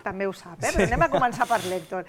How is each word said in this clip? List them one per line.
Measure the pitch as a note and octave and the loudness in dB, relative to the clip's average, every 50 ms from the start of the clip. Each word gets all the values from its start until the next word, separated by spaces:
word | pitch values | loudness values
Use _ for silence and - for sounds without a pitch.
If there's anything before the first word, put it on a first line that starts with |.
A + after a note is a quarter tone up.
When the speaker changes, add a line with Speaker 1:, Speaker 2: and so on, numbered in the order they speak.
| - | -8
Speaker 1:
també | G#3 F#3+ F#3+ G3 G3 | -6 -4 -2 -2 -2
ho | F#3 | -4
sap, | - - F3 E3+ - | -6 -12 -16 -8 -4
eh? | G#3+ C4+ | -2 0
Però | - G#3+ F#3+ | 2 2 2
Speaker 2:
Sí. | E3 A#3+ | 4 4
Speaker 1:
anem | - E4+ | 2 2
a | D4 | 2
començar | F#3+ F3 B3+ A#3+ - - A#3+ | 4 2 2 2 2 0 0
per | - A#3 G#3 F3+ | 2 2 0 0
l'Héctor. | F3+ F#3 F3+ D#3+ - F#3+ F#3 F3 | -2 -4 -4 -4 -6 -6 -8 -8